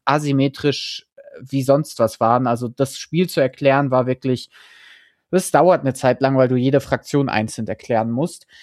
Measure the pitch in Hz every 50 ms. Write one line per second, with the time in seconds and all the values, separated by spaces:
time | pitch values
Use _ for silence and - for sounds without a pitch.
0 | _ - 139 151 147 143 139 135 135 139 135 - - 143 131 - - - - -
1 | - _ _ - - - - 78 - - 139 139 127 135 135 147 151 - - -
2 | 117 110 - - 113 110 120 123 131 120 123 120 127 117 - - 135 131 - -
3 | - - 156 170 185 - - 170 135 131 - - 147 135 135 143 143 131 127 127
4 | 123 127 127 131 - 131 127 113 - - _ - - - - - - - - -
5 | _ _ _ _ _ _ - 185 185 - - 143 156 185 180 151 143 135 123 -
6 | - 127 123 - 135 135 135 131 131 123 131 123 123 135 143 139 - - 135 123
7 | - - - 143 139 - - 110 110 110 - - 113 101 - - - - 120 110
8 | 113 117 117 127 156 175 - - _ _ - -